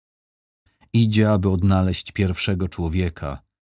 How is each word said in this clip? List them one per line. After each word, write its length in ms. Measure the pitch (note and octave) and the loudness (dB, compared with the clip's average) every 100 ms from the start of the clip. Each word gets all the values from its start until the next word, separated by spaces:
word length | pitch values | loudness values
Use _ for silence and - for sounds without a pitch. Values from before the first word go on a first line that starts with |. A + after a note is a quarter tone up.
| _ _ _ _ _ _ _ _ _ | _ _ _ _ _ _ _ _ _
Idzie, 380 | A#2 A2+ G#2+ G#2+ | 0 2 4 2
aby 200 | G#2 G2 | 2 2
odnaleźć 640 | F#2 G2 F#2+ F#2 F#2 - | 2 2 2 2 -2 -6
pierwszego 560 | - F#2+ F#2 - F#2+ F2+ | -2 -2 -2 -4 -4 -4
człowieka, 760 | - E2 F2+ F2 D#2+ D2 C#2+ - _ | -4 -4 -2 -4 -6 -10 -10 -14 _